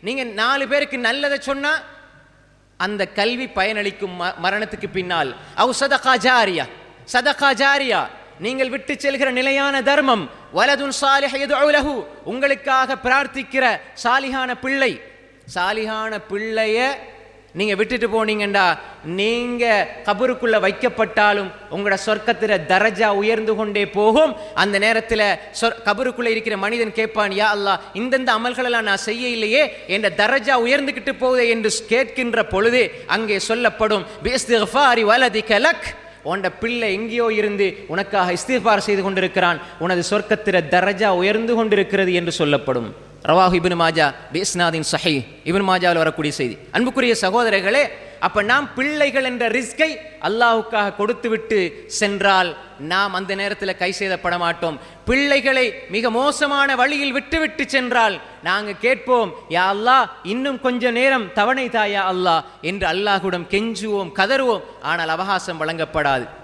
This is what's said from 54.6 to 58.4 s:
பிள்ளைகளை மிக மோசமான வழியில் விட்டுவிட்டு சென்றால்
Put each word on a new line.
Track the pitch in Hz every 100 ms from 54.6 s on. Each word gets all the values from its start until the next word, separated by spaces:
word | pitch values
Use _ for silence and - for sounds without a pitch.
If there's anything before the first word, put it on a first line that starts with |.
| 170 147 - -
பிள்ளைகளை | - 240 285 277 269 262 247 - -
மிக | 196 233
மோசமான | 220 277 285 294 277 277 262
வழியில் | 254 294 285
விட்டுவிட்டு | 262 262 320 311 311 285
சென்றால் | 269 247 247 220 175 - -